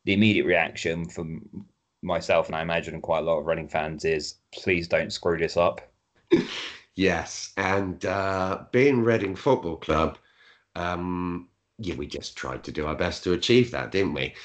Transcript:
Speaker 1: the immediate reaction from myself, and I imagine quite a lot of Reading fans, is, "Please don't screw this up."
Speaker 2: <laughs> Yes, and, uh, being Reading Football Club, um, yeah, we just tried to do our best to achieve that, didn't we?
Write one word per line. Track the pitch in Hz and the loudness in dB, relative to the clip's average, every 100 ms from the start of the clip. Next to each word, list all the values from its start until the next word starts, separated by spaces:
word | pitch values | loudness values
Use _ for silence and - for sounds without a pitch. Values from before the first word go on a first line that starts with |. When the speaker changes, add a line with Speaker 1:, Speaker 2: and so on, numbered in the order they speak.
Speaker 1:
the | - | 2
immediate | 98 107 95 71 | 6 6 6 4
reaction | 87 78 - 85 82 85 | 2 2 -2 -4 -4 -6
from | 87 82 80 - 90 - _ _ _ | -8 -8 -10 -12 -16 -18 _ _ _
myself, | 90 87 87 85 80 | -4 -2 2 2 2
and | 80 | -2
I | |
imagine | 82 85 82 80 | -2 -2 -4 -6
quite | 80 80 | -2 0
a | |
lot | 80 80 | 0 0
of | 76 | 0
Reading | 82 76 | -2 -2
fans, | 80 78 78 | -4 -4 -2
is, | 80 80 - - _ | -2 -2 -4 -12 _
"Please | - - 90 85 | -6 -2 0 0
don't | 82 80 | 0 0
screw | - 90 82 | -2 -2 0
this | 82 85 | 0 2
up." | 85 - - _ _ _ - | 2 0 -10 _ _ _ 2
Speaker 2:
<laughs> | - - - - - - - | 2 2 -6 -12 -14 -12 0
Yes, | 92 82 78 - - - | 2 2 -4 -10 -8 -2
and, | 98 98 95 92 98 | 0 0 -2 -4 -2
uh, | 98 98 95 92 98 - | -2 0 0 0 -2 0
being | 123 139 127 | 4 4 4
Reading | 117 117 98 | 4 2 0
Football | 95 139 127 87 80 | -2 2 2 0 -4
Club, | - 76 76 - _ _ _ _ _ 87 | 0 2 2 -2 _ _ _ _ _ -6
um, | 87 87 90 90 90 87 - _ _ - | -4 -4 -4 -2 -4 -4 -8 _ _ -12
yeah, | 95 67 | -8 -6
we | 71 | -8
just | 71 - - | -10 -10 -10
tried | 67 64 - | -8 -8 -8
to | |
do | 65 76 | -6 -4
our | 78 | -2
best | 87 78 | -2 -2
to | 92 | 0
achieve | 87 - 117 120 | 0 4 6 4
that, | 71 62 | 0 -2
didn't | 95 92 | 0 0
we? | 71 65 - | -2 -4 -8